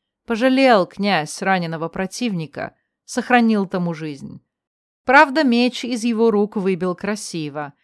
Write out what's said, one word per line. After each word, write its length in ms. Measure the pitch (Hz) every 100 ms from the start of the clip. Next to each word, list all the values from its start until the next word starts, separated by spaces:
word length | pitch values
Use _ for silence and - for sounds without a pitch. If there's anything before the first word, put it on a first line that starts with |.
| _ _ -
Пожалел 600 | 226 262 262 269 214 175
князь 560 | - 202 175 151 -
раненого 460 | 190 190 165 160 160
противника, 840 | 190 190 - 247 180 151 - - - _ _
сохранил 640 | - - - 247 226 214 190
тому 260 | 185 175
жизнь. 480 | 156 156 139 - - _ _ _ _ _ _
Правда, 400 | - 269 302 269
меч 400 | 285 233 247 -
из 200 | 233 240
его 260 | 240 220 226
рук 260 | 208 208 214
выбил 380 | 185 185 180
красиво, 800 | 175 202 208 - 170 151 143 143 -